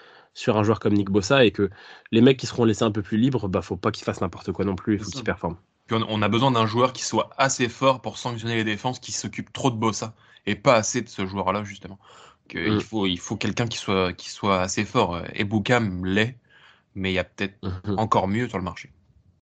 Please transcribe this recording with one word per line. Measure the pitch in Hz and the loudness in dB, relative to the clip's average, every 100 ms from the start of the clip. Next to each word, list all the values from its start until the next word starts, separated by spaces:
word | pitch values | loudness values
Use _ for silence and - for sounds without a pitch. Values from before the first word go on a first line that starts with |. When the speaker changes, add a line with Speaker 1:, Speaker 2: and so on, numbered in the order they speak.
| - - _ | -20 -20 _
Speaker 1:
sur | - - 107 | -4 0 2
un | |
joueur | 104 110 | 2 2
comme | 110 | 2
Nick | 104 98 | 2 2
Bossa | 101 92 139 | 0 4 6
et | 113 | 6
que | - 98 - - - - | 4 -2 -4 -20 -20 0
les | 113 | 6
mecs | 127 131 | 6 6
qui | - | 0
seront | - | 2
laissés | 113 104 | 2 4
un | 113 | 0
peu | 107 | 0
plus | - 107 | -2 2
libres, | 131 120 98 | 2 2 -2
bah, | 90 | -2
faut | - | -2
pas | 90 110 | -4 -2
qu'ils | - | -2
fassent | - 95 | -6 -4
n'importe | 92 - - | -6 -6 -8
quoi | 92 | -4
non | 98 92 | -2 -2
plus, | - | 0
il | 101 | 0
faut | 98 | -2
Speaker 2:
C'est | |
ça. | 127 | -8
Speaker 1:
qu'ils | |
performent. | 107 92 82 90 _ _ - | -6 -4 -6 -8 _ _ -4
Speaker 2:
Puis | 113 | -2
on, | 110 | 0
on | 107 | 0
a | 104 | 2
besoin | 117 135 | 4 4
d'un | 120 | 4
joueur | 110 113 127 | 2 2 0
qui | - | -2
soit | - 110 - - | -4 -2 -2 0
assez | 135 - 120 | 0 2 -2
fort | 117 135 127 | 2 0 0
pour | 107 - | -4 -8
sanctionner | 123 117 113 | -8 -6 -2
les | 113 | -2
défenses | 110 104 131 123 | -2 -2 -4 -6
qui | - | -8
s'occupent | - 107 - - | -8 -8 -8 -10
trop | - 131 | -2 0
de | 110 | 2
Bossa | 113 104 117 - _ - - | -2 -2 -8 -12 _ -10 -6
et | |
pas | 104 143 117 | 0 4 4
assez | 104 123 | 4 -2
de | 107 | -4
ce | - 95 | -6 -6
joueur-là, | 98 92 101 | -2 -2 -2
justement. | 101 - 92 98 - - - _ - | -4 -12 -16 -18 -20 -20 -20 _ -12
Que | - 104 | -4 0
Speaker 1:
Mm. | 107 | 0
Speaker 2:
il | |
faut, | - 110 98 | 0 -2 -2
il | 87 | -2
faut | - | -6
quelqu'un | 107 113 95 113 | -6 -4 -2 -4
qui | - | -4
soit, | - 95 90 | -2 0 0
qui | 87 - | -4 -14
soit | - 104 95 | -4 0 2
assez | 92 - | 0 -2
fort. | 101 127 92 85 85 | 0 2 2 0 -6
Et | - | -6
Boukham | 104 110 101 123 107 90 92 | -2 0 2 2 2 -2 0
l'est, | 101 113 127 _ _ - _ _ | 2 0 -4 _ _ -20 _ _
mais | 98 95 | -6 -2
il | |
y | 92 | -2
a | |
peut-être | 90 - 98 - | -4 -4 -6 -4
Speaker 1:
Mhm. | 101 92 98 101 | -8 -6 -4 -2
Speaker 2:
encore | 113 110 95 | 2 2 2
mieux | 107 123 | 0 -2
sur | 95 | -4
le | |
marché. | 90 - - _ _ _ _ _ _ | -6 -8 -16 _ _ _ _ _ _